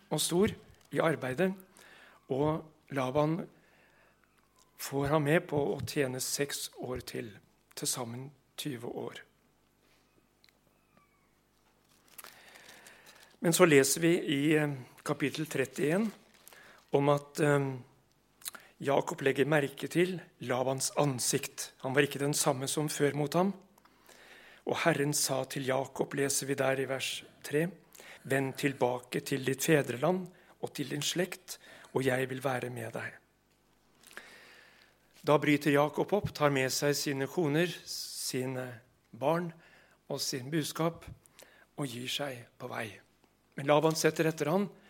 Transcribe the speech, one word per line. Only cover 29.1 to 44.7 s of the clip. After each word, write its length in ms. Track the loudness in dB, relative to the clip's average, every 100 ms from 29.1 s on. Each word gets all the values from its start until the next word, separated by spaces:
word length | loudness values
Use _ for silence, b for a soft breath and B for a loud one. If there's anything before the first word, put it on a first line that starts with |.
| -6 -4
til 200 | -2 -2
ditt 180 | -2
fedreland 640 | 4 4 4 0 0 0 -4 b b b
og 120 | -10
til 180 | -6 -6
din 140 | -4 -2
slekt, 520 | -2 -2 -6 -14 -18 B B B
og 100 | 0
jeg 240 | 0 0 -2
vil 140 | -4
være 260 | -4 -2 -4
med 220 | -8 -8 -8
deg." 160 | -10 -12 _ _ _ _ _ _ _ _ -20 B B B B B B B B B B -6 2
Da 100 | 4
bryter 300 | 6 4 4
Jakob 400 | 4 4 0 0
opp, 200 | 0 -2 0
tar 160 | 2
med 200 | 4 0
seg 240 | 0 0 0
sine 320 | -2 -2 -2
koner, 440 | 0 2 2 0 -2 -10
sine 800 | -10 -10 -8 -6 -4 -4 -6 -10 -12 -20 _ _
barn 380 | -4 0 0 -2 -10 b b b b _
og 100 | -6
sin 300 | -4 -6 -4
buskap 540 | -4 -4 -2 -4 -4 -14 -20 b b b b b -10
og 100 | -8
gir 200 | -8 -6
seg 340 | -6 -6 -8 -16 _
på 100 | -10
vei. 140 | -8 -8 -10 _ _ _ _ _ -6
Men 100 | 4
Laban 280 | 4 4 2
setter 320 | 2 2 0
etter 220 | 0 0
han. 160 | 0 0